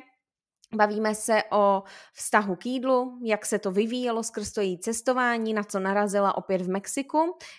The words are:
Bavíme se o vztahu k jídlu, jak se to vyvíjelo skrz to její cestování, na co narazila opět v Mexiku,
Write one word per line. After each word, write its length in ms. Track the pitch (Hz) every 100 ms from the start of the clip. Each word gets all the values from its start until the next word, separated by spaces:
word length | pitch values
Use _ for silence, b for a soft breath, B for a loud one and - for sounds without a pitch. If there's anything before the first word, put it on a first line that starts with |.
| - _ _ _ _ _ _ 214
Bavíme 400 | 208 208 220 214
se 280 | - 220 -
o 320 | 208 202 196 196 B B
vztahu 420 | - - 220 202 175
k 100 | 247
jídlu, 540 | 262 262 254 254 247
jak 220 | 233 208 -
se 140 | 208
to 120 | 196
vyvíjelo 520 | 185 226 247 247 226
skrz 280 | 226 - 208
to 100 | -
její 180 | 196 180
cestování, 760 | 226 226 - 254 247 233 220
na 100 | 214
co 160 | 202 196
narazila 580 | 190 202 208 202 196 -
opět 240 | - 190
v 80 | 185
Mexiku, 680 | 190 - - 269 302 330 359 B